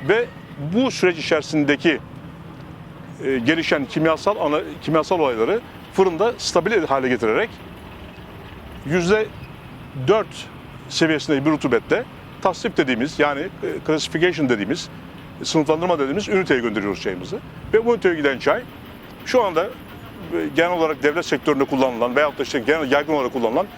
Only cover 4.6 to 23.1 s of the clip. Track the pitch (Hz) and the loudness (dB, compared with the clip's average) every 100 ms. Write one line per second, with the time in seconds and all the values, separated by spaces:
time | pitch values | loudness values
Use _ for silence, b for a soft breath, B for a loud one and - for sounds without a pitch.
4.6 | 160 147 - 160 151 185 143 117 117 214 | -2 -8 0 2 2 2 2 4 2 2
5.6 | - - - - 190 165 220 240 - 180 | -2 -18 -8 2 4 4 0 0 0 2
6.6 | 165 220 156 135 131 123 113 123 226 - | 4 2 2 2 2 2 2 2 0 -6
7.6 | - - - - - - - - - - | -16 -16 -18 -16 -18 -18 -18 -18 -16 -16
8.6 | - - 139 175 170 214 214 - - - | -16 -12 -2 0 4 2 2 -6 -16 -16
9.6 | - - - 139 131 220 185 - - - | -18 -16 -14 -6 4 4 2 -8 -14 -16
10.6 | - - - - 165 156 - 143 143 156 | -18 -18 -8 0 2 2 2 2 2 2
11.6 | 139 117 - 180 254 - - - 190 175 | 2 2 2 0 0 -12 -18 -2 -2 0
12.6 | 220 - 143 117 139 - 147 139 180 - | -4 0 2 2 0 2 2 2 -6 -6
13.6 | - - - 156 - 160 175 165 139 117 | -6 -4 -2 -2 0 2 2 2 2 2
14.6 | 98 160 - - - - - - - 160 | 2 -4 -6 -14 -16 -16 -16 -10 0 2
15.6 | 147 156 180 165 135 160 202 196 170 135 | 4 2 2 2 2 0 0 0 4 2
16.6 | 117 107 101 90 104 92 92 202 - - | 4 0 0 -2 -4 -4 -6 -10 -10 -14
17.6 | - 214 233 233 185 165 143 127 139 196 | 2 2 4 2 2 2 0 2 0 0
18.6 | 254 - - - - - - 254 208 160 | -2 -16 -18 -18 -18 -16 0 2 2 0
19.6 | 190 - - - - - 170 165 160 143 | -2 -6 -16 -16 -16 -14 -6 -4 -2 2
20.6 | 170 175 160 147 143 151 - 139 - 139 | 2 2 0 2 2 0 0 0 2 2
21.6 | 135 135 131 120 120 123 151 - 131 143 | 2 2 2 2 0 2 2 0 -2 -2
22.6 | 113 156 143 143 151 | 2 0 4 2 2